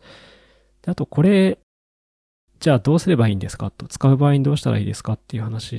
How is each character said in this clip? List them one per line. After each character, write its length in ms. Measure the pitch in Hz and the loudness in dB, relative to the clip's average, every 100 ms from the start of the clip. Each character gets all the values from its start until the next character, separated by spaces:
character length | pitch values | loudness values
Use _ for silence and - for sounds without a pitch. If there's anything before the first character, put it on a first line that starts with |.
| - - - _ _ _ _ _ | -20 -20 -20 _ _ _ _ _
で、 80 | - | -8
あ 60 | 180 | -6
と 100 | 147 | -4
こ 160 | - | 2
れ、 380 | 175 202 190 - _ _ _ _ _ _ _ _ _ _ | 4 4 2 0 _ _ _ _ _ _ _ _ _ _
じ 120 | 160 | 0
ゃ 40 | 131 | 2
あ 40 | |
ど 140 | 135 | 2
う 60 | 165 | 0
す 100 | 190 | 2
れ 80 | 151 | 2
ば 100 | 110 | 2
い 60 | |
い 20 | 101 | 0
ん 40 | |
で 100 | 98 | -6
す 80 | - | -8
か 140 | 104 | -8
と、 160 | - - | -8 -16
使 220 | - 135 | -2 2
う 60 | 135 | 4
場 140 | 143 | 4
合 40 | |
に 100 | 143 | 2
ど 100 | 135 | 2
う 40 | 147 | 0
し 40 | |
た 100 | - | 0
ら 80 | 107 | -2
い 40 | |
い 20 | 101 | -2
で 80 | |
す 100 | 104 | -6
か 100 | - | -6
っ 60 | 107 | -6
て 160 | _ 117 | _ -8
い 60 | |
う 20 | |
話 320 | 110 110 - | -6 -8 -10